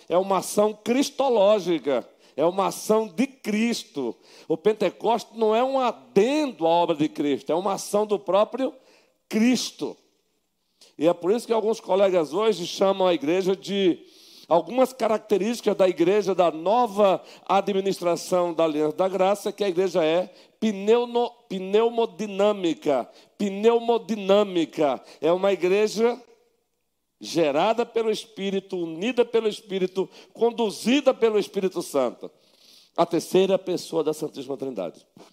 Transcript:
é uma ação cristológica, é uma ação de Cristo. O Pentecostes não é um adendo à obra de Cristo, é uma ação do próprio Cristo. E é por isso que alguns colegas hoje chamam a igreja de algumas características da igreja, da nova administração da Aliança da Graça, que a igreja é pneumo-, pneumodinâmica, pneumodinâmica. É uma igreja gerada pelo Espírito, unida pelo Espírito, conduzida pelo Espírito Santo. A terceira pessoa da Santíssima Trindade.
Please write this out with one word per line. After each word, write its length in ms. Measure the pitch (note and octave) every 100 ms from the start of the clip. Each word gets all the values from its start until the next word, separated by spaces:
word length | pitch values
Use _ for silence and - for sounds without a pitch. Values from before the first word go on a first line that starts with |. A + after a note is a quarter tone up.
| -
é 100 | E3+
uma 200 | F#3+ F#3+
ação 360 | - G#3 G#3+
cristológica, 1300 | G#3+ - B3 - - C4+ A3+ G3 G#3+ E3+ E3 C#3 B2 - _ _ -
é 80 | E3
uma 220 | F#3 F3+
ação 380 | - - A3 A3
de 220 | E3 C4+
Cristo. 880 | - G3+ G#3+ A#3 A3 - C#3+ A#2+ - _ - -
O 80 | E3
Pentecostes 840 | G#3 G#3+ F3 - G3+ A3+ - A3
não 160 | A3
é 80 | A3
um 160 | C4 C4+
adendo 880 | B3 - - G3 A3+ D4 C#4+ G#3 E3
à 40 |
obra 260 | E3+ E3+ D3+
de 140 | D3+
Cristo, 420 | - D3 C3 -
é 40 | D#3+
uma 180 | G3
ação 320 | F#3+ - G#3 G#3
do 120 | G3+
próprio 560 | - F#3+ G#3+ B3 C4 - _ _ _ _ -
Cristo. 720 | A3 A#3 B3 - - C3 F2 _ _ _ _ _ _ _ _ - -
E 80 | D#3
é 80 |
por 200 | E3+ E3+
isso 120 | A#3 A3+
que 60 |
alguns 300 | A3 G#3+ G#3+
colegas 500 | - F#3+ G3 F3+ D3
hoje 340 | E3+ A3+ F3 F3
chamam 420 | - G3 G3 F#3
a 60 |
igreja 440 | E3 C#3 F3+ F#3 F#3+
de 420 | D#3+ G3+ F#3 - - - - - -
algumas 400 | E3 E3 B3 B3+
características 840 | - A3+ G#3+ - G3+ G#3 A#3 G#3 F#3+
da 140 | F#3
igreja, 460 | D#3+ E3+ G#3 F#3 F#3
da 160 | F3
nova 720 | D#3 F3 A#3 A#3 G3 G3 E3+ - - -
administração 1080 | F#3+ - G3 G3 F3+ F3 E3 - F3+ F3
da 120 | D#3+ E3
Aliança 320 | D3+ D3+ D3+
da 100 | F#3+
Graça, 440 | F#3 F#3+ G#3 G#3+
que 120 | -
a 40 | G3+
igreja 380 | F3 F#3+ F3+ D#3
é 240 | E3 - - - _
pneumo-, 720 | A3 F#3+ G3+ A#3 A#3+ A#3+ A#3+ - -
pneumodinâmica, 1600 | F#3+ F#3 G#3 A#3 A#3 A3+ E3 G#3+ F#3+ G#3 G#3 E3+ D3+ D3 C3 A2 - - -
pneumodinâmica. 1700 | G3+ G3 A3 A#3 A#3 A3+ F#3 A3 F#3+ G3+ G3+ F3+ D3+ - D3 B2 - -
É 120 | D3+
uma 200 | F3+ G3
igreja 720 | F#3 F3+ G3+ G#3+ F3+ A#3 A#3+ - _ _ _ _ _ _ _ _ _
gerada 640 | G#2+ C#3+ D#3 C#3 G3 A3+
pelo 280 | A#3 A3+ A3
Espírito, 680 | G#3 - - G3 G3 G3 F#3
unida 480 | E3 D#3+ G#3+ B3 A#3
pelo 220 | A3+ A3
Espírito, 600 | - - F#3+ F3+ F#3+ F3 - -
conduzida 840 | - A#3 A3 A3 - G#3+ C#4 C#4 G#3
pelo 240 | A3 G#3+
Espírito 420 | - G3 F#3 F3+
Santo. 480 | D#3+ C#3+ B2 F#2+ F#2 - _ _ _ - _ -
A 120 | E3+
terceira 500 | E3 - F#3 F#3+ F#3+
pessoa 460 | F#3 F3 - D#3+
da 100 | D3+
Santíssima 420 | D3+ D3+ C3 C3 C#3
Trindade. 480 | C3+ G#2+ E2+ - _ - -